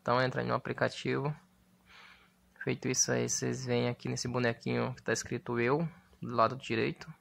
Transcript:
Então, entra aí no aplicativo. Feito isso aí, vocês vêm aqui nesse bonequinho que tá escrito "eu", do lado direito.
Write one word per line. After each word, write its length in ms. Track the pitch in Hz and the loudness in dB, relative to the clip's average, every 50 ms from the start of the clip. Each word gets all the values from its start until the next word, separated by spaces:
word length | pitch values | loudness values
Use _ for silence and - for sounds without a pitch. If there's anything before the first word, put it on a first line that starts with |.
Então, 200 | _ - 120 127 | _ 2 2 4
entra 200 | 131 127 127 127 | 2 2 0 -2
aí 60 | 120 | 0
no 60 | 120 120 | 0 0
aplicativo. 800 | 120 - 135 127 - 127 120 - - - 131 127 131 135 151 147 - - _ _ _ _ _ _ _ _ - - - - - - - - _ _ _ _ _ _ - - | -2 -2 -4 -2 0 0 0 0 -2 -4 -2 -2 0 -2 -2 -4 -6 -12 _ _ _ _ _ _ _ _ -20 -20 -20 -20 -20 -20 -20 -20 _ _ _ _ _ _ -6 -4
Feito 240 | 135 123 127 - 127 | -4 -4 -2 -2 -2
isso 200 | 127 - - - | 0 0 2 2
aí, 200 | 127 123 120 120 | 2 2 2 0
vocês 360 | - - 131 123 123 127 131 | 0 0 0 -2 -2 -2 -2
vêm 220 | 123 120 120 123 | 0 0 2 2
aqui 220 | 120 123 - - 127 | 0 -2 -4 -4 -4
nesse 180 | 127 120 - | -4 -2 -4
bonequinho 680 | 127 123 123 123 117 117 - - 123 123 120 120 120 123 | -2 0 2 2 2 0 0 -2 -2 0 0 0 -2 -4
que 80 | - | -6
tá 120 | - - 120 | -2 -2 -2
escrito 440 | - - - 123 120 - - 120 | -2 -2 -4 -6 -6 -4 -2 0
"eu", 300 | 120 117 123 139 151 170 156 - - - _ - _ | 2 4 4 4 2 0 -2 -6 -12 -20 _ -14 _
do 80 | - 120 | -8 -2
lado 280 | 123 120 113 110 113 | 4 4 4 4 4
direito. 500 | 131 - - 120 113 117 135 170 - - 160 160 _ | -4 -4 -2 0 0 0 0 -2 -6 -14 -16 -18 _